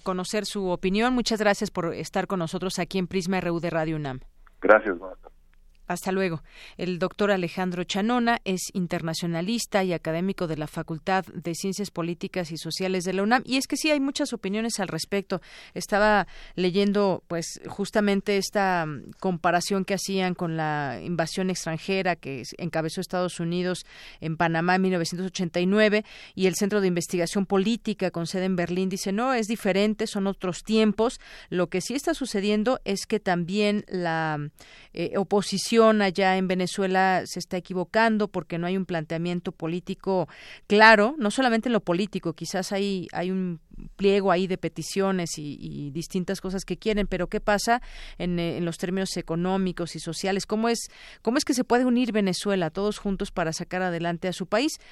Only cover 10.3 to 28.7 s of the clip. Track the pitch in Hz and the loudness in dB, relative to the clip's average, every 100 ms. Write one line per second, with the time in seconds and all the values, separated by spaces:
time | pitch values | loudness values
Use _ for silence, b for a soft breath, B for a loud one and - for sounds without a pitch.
10.3 | 190 175 151 151 - 156 160 - 190 185 | -2 -4 -4 -6 -6 -8 -6 0 0 -2
11.3 | - 170 160 196 185 196 - 165 170 190 | -8 -6 -4 -4 -4 -6 -4 -4 -4 -6
12.3 | 185 160 165 160 156 185 185 175 185 208 | -6 -6 -8 -8 -4 -2 -2 0 0 2
13.3 | 247 - 262 - 294 320 294 277 - 285 | 2 2 -2 0 -2 2 2 0 -2 -4
14.3 | 233 190 208 226 - 175 160 - 202 190 | -4 -4 -2 -2 -4 -4 -4 -4 -4 -2
15.3 | 180 B B B 180 - 202 214 208 175 | -6 B B B -10 0 4 6 4 2
16.3 | B B - 180 185 202 202 202 175 - | B B -2 0 2 2 4 2 0 -4
17.3 | 170 165 - - - 196 220 208 196 202 | -6 -6 -10 -10 -6 -2 2 2 2 2
18.3 | 202 190 214 196 180 156 143 - - 196 | 0 0 0 2 2 -2 -6 -12 -6 -4
19.3 | 170 180 170 - 196 190 190 - 196 185 | 0 2 2 2 0 0 -2 -2 0 0
20.3 | 175 175 160 156 147 143 117 95 175 165 | -2 -4 -2 -2 -2 -4 -6 -4 -2 -2
21.3 | - 185 175 - 160 - 190 185 170 - | -2 -2 -2 -4 -6 -2 0 0 -2 -6
22.3 | 135 - - 170 160 160 - 180 185 180 | -10 -10 -8 -4 -2 -2 -4 -4 -2 -2
23.3 | - 165 175 180 180 B B B B 160 | -2 -2 -2 -2 -4 B B B B -6
24.3 | 160 170 165 175 185 190 185 165 175 185 | 0 2 2 4 4 4 2 0 -4 -4
25.3 | - 175 175 180 202 214 208 208 B B | -4 -2 2 4 6 6 4 0 B B
26.3 | - 185 165 202 202 185 175 - 180 170 | 0 2 2 2 2 2 2 0 0 0
27.3 | 208 190 196 196 233 - 208 185 170 165 | 0 2 2 2 0 -2 -2 -2 -2 -4
28.3 | 190 190 185 170 | -2 0 0 0